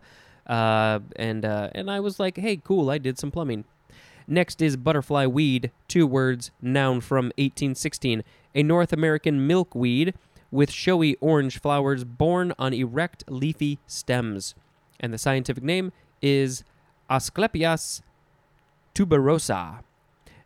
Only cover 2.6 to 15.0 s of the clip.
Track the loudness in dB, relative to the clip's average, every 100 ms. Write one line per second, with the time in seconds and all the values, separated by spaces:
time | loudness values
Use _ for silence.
2.6 | 0 0 2 0 -4 -6 -6 -4 -4 -6
3.6 | -8 _ _ -20 -20 -14 -2 0 0 0
4.6 | 0 2 0 0 0 2 2 2 2 2
5.6 | -2 -8 -2 2 4 4 2 0 -6 -8
6.6 | 0 2 2 0 0 0 0 0 -2 -2
7.6 | -4 -4 -6 -4 -2 -2 -6 _ _ 0
8.6 | 2 4 2 2 0 2 0 2 2 2
9.6 | 0 -2 0 2 0 -4 _ -20 -4 0
10.6 | 0 0 2 4 2 2 2 2 0 -2
11.6 | -2 0 0 -2 -4 0 2 2 -2 -2
12.6 | -2 -2 -2 -2 -4 -8 -10 -4 -4 -2
13.6 | -4 -4 -10 -8 -2 -2 -2 -6 -10 -14
14.6 | _ _ _ -10